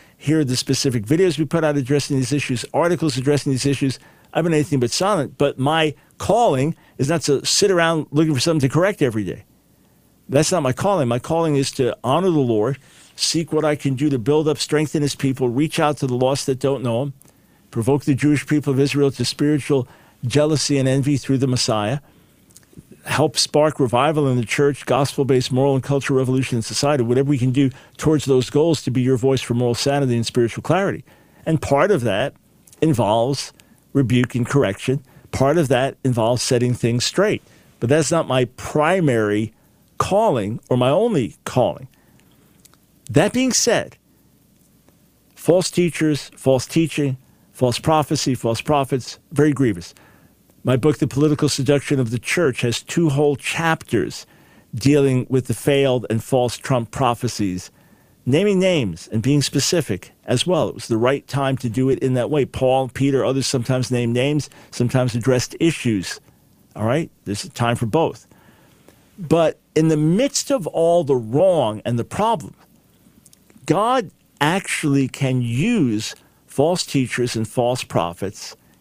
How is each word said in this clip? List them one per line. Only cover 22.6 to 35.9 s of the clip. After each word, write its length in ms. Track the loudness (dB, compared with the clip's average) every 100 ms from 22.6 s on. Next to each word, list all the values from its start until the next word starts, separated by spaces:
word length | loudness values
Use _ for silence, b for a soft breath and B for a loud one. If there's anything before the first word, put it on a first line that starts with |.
| _ -20 -20 -18
help 340 | -6 0 0 0
spark 400 | -2 2 2 2
revival 500 | 0 2 2 2 0
in 80 | 0
the 80 |
church, 400 | -2 0 0 0
gospel-based 680 | 0 0 0 0 2 2 2
moral 240 | 0 2 0
and 80 |
cultural 340 | 0 -2 0 0
revolution 380 | 2 0 0 -4
in 60 |
society, 420 | -4 -2 0 2
whatever 240 | 2 2 2
we 100 | 2
can 140 | 2
do 180 | 2 0 B B B
towards 280 | 0 2
those 260 | 2 2 2
goals 320 | 2 2 0
to 80 | 0
be 100 | 0
your 160 | 2 2
voice 240 | 2 0
for 140 | 0
moral 220 | -2 0 0
sanity 400 | 0 0 0 0
and 100 | -2
spiritual 360 | 0 0 -2
clarity." 420 | -2 0 0 -4 -10 b b b b
And 160 | -2
part 300 | 2 2 4
of 80 | 2
that 320 | 0 -2 -4 -6 _ _ -16 -2
involves 720 | 2 2 2 2 2 -2 -8 -16 b b b
rebuke 420 | -2 2 2 0
and 100 | -2
correction. 580 | 0 2 0 -2 -4 -4 -6 b b
Part 260 | 0 2 2
of 120 | 2
that 280 | 2 0